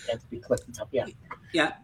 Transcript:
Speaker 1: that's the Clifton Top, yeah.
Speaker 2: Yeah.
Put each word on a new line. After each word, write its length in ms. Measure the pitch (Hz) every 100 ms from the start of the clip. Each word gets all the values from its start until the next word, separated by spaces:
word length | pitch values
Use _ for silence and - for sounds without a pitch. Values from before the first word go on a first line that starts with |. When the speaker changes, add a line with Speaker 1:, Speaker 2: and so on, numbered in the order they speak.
| -
Speaker 1:
that's 180 | 113 -
the 80 | 113
Clifton 340 | - 120 -
Top, 160 | - -
yeah. 140 | 127 104 - - - -
Speaker 2:
Yeah. 200 | 165 151 -